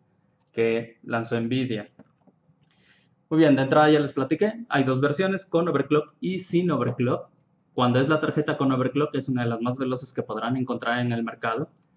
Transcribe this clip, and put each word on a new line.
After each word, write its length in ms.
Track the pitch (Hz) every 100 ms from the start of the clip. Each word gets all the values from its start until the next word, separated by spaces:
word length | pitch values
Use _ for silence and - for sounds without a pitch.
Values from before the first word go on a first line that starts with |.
| _ _ _ _ _
que 440 | - 113 113 113 -
lanzó 360 | - 117 117 117
Nvidia. 520 | 117 131 120 107 104 - _ _ _ _ _ _ _ _ _ _ _ _ _
Muy 100 | 160
bien, 160 | 156 135
de 60 |
entrada 280 | 135 147 151
ya 80 | 151
les 140 | 139
platiqué, 520 | 139 131 156 208 233 -
hay 160 | 143
dos 160 | 131 127
versiones, 460 | 143 143 190 190 -
con 200 | 165 170
overclock 480 | 139 - 147 - _
y 180 | 180 185
sin 300 | - 170 180
overclock. 600 | 131 120 - 123 165 - _ _ _ _
Cuando 260 | - 123 123
es 100 | 139
la 120 | 156
tarjeta 360 | 151 156 151 143
con 140 | 135
overclock, 440 | 131 135 143 147
es 140 | 139 135
una 140 | 123
de 60 | 117
las 120 | 113
más 180 | 120 127
veloces 340 | 127 127 127
que 100 | -
podrán 340 | - 110 113 131
encontrar 440 | 127 117 117 120
en 100 | 120
el 140 | 117
mercado. 440 | 113 - 117 113 - _ _